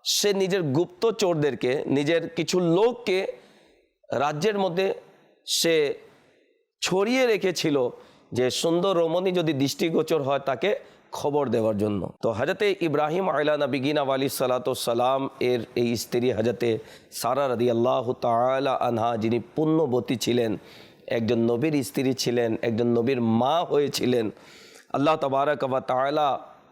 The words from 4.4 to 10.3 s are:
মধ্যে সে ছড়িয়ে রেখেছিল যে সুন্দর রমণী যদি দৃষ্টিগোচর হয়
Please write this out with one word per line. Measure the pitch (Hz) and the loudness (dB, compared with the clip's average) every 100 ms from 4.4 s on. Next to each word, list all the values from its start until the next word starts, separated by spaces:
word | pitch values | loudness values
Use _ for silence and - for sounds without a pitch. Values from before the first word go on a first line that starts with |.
| 202 202 | -2 0
মধ্যে | 190 170 196 - - - _ _ | -2 0 -2 -4 -12 -20 _ _
সে | - - 170 160 143 - - _ _ _ _ _ _ _ | -6 0 2 2 2 -2 -12 _ _ _ _ _ _ _
ছড়িয়ে | - 185 202 254 | -2 0 2 2
রেখেছিল | 247 202 185 165 165 143 120 - - - _ | 2 2 0 -2 0 0 0 -4 -20 -20 _
যে | 113 127 | 0 0
সুন্দর | - 170 170 196 175 | 0 0 2 2 2
রমণী | 165 175 190 | 2 0 0
যদি | 180 160 | 0 0
দৃষ্টিগোচর | 139 139 - 170 165 156 160 | 0 -2 0 0 0 2 0
হয় | 135 | 2